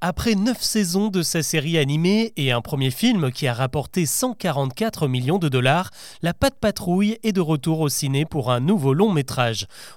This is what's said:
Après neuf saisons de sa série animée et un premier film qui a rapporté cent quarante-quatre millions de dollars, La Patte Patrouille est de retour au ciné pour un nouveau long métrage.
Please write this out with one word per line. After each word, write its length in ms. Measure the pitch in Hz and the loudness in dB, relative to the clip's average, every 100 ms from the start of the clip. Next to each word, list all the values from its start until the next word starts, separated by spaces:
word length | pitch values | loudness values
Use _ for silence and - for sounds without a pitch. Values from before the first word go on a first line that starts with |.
Après 340 | 170 180 240 208 | -4 -2 0 2
neuf 260 | 214 240 | 0 0
saisons 460 | - 220 185 185 214 | -2 0 0 0 0
de 140 | 190 | 0
sa 200 | 160 170 | 0 -2
série 360 | 151 160 143 165 | 0 -2 0 0
animée 560 | 139 151 170 214 226 - | 2 2 2 2 0 0
et 160 | 135 | 0
un 80 | 120 | 0
premier 320 | - 139 131 | -2 -2 -2
film 400 | 123 233 226 139 | 0 2 2 0
qui 160 | 123 135 | -2 -2
a 60 | |
rapporté 520 | 117 135 147 - - 160 | -2 -2 -4 -4 -2 -2
cent 280 | - 254 | 0 -4
quarante-quatre 720 | 240 185 143 135 127 226 - 147 | -2 -4 -2 -2 -2 -4 -2 -2
millions 300 | 127 123 190 | 0 0 0
de 100 | 165 | 2
dollars, 420 | 131 123 156 185 - - - | 2 2 2 0 -10 -20 -6
La 120 | 165 | -4
Patte 260 | 170 269 - | 0 0 0
Patrouille 580 | 214 202 190 180 208 226 | -2 -2 -2 2 2 0
est 80 | 226 | 0
de 80 | 190 | 0
retour 400 | 160 156 160 160 | 2 0 0 0
au 80 | 151 | 0
ciné 380 | - 139 139 156 | 0 0 0 0
pour 260 | 160 117 | -2 0
un 80 | 123 | 2
nouveau 340 | 135 208 139 | 2 2 2
long 200 | 139 220 | 4 4
métrage. 540 | 165 131 127 120 110 95 - - | 2 0 0 0 -2 -8 -14 -20